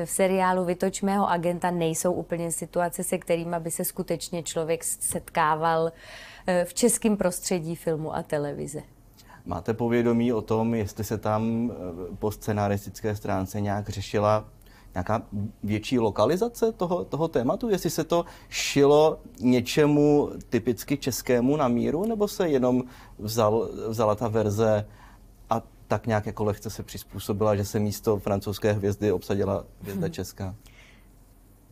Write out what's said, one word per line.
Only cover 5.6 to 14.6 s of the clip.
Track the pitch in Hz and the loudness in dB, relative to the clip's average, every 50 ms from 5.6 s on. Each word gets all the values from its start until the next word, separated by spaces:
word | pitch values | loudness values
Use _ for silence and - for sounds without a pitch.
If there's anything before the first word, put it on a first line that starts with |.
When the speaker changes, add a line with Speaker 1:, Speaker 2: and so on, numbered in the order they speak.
| 160 165 165 160 165 165 - - - - - - - - - - - | 2 2 2 2 2 0 -2 -8 -20 -20 -18 -18 -18 -18 -16 -8 -2
Speaker 1:
eh, | 185 180 180 175 | 0 2 2 0
v | 175 - | 0 0
českém | - 240 226 - - - 220 208 | 2 2 2 2 4 2 2 2
prostředí | 202 185 175 175 - - - 190 175 156 165 170 | 2 0 -2 -2 -2 -4 -2 -2 -2 -2 -4 -6
filmu | - - 170 160 147 156 147 - | -4 -4 -4 -4 -2 -4 -4 -6
a | 160 | -6
televize. | 170 - 156 147 147 143 143 143 151 147 147 147 - - - - - - _ - - - - - - | -4 -2 -2 -2 -2 -4 -6 -8 -10 -8 -10 -12 -12 -14 -20 -20 -20 -20 _ -20 -20 -20 -20 -16 -8
Speaker 2:
Máte | - - 85 - - 110 | -6 -6 -4 -2 -4 -2
povědomí | 113 120 117 120 120 117 120 117 117 117 123 | 0 0 2 4 4 4 4 4 4 2 2
o | 120 107 | 0 0
tom, | 101 - 110 110 113 117 117 | 0 0 0 2 2 2 0
jestli | 113 104 95 - - 107 | 0 -2 -4 -4 -6 -6
se | - 113 98 | -4 -4 -2
tam, | - 107 107 107 113 113 113 113 120 120 90 73 90 90 85 87 92 87 | 0 0 0 0 0 0 0 0 -2 -4 -4 -6 -8 -8 -8 -8 -10 -10
eh, | 104 - | -8 -4
po | 107 107 | -4 -4
scenaristické | 101 - - 113 104 104 104 101 101 101 - 98 - - - 110 104 | -4 -4 -4 -2 0 0 2 2 0 -2 -4 -8 -12 -6 -4 -4 -4
stránce | 101 - 104 98 95 95 92 - 107 | -4 -4 -4 -2 -2 -2 -4 -4 -4
nějak | 101 101 98 104 104 - | -2 -2 -2 -2 -4 -6
řešila | 98 98 95 - - 104 104 107 107 107 107 - - - | -8 -8 -8 -2 0 2 4 4 4 2 0 -4 -18 -20